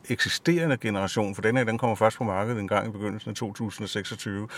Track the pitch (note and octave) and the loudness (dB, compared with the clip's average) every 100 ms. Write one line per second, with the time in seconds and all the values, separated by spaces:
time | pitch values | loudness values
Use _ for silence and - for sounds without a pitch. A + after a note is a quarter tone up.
0 | - A#2 - - - E3+ E3 B2+ A2+ G2+ | -4 -2 0 0 2 4 4 2 0 0
1 | F#2+ - G2+ G2 G#2+ B2+ A2+ A2+ B2 G#2+ | 0 0 0 0 2 2 2 2 2 4
2 | A2 - A2+ F#2+ G#2+ A#2 G2 G#2 G#2 G#2 | 4 4 0 0 0 -2 0 2 0 -2
3 | G#2 G#2 A2+ G#2 A2 G2 A2 - G#2 G#2 | -6 -6 -8 -6 -6 -4 -6 -6 -6 -6
4 | - A2+ A2 G2 G#2+ | -6 -8 -6 -6 -6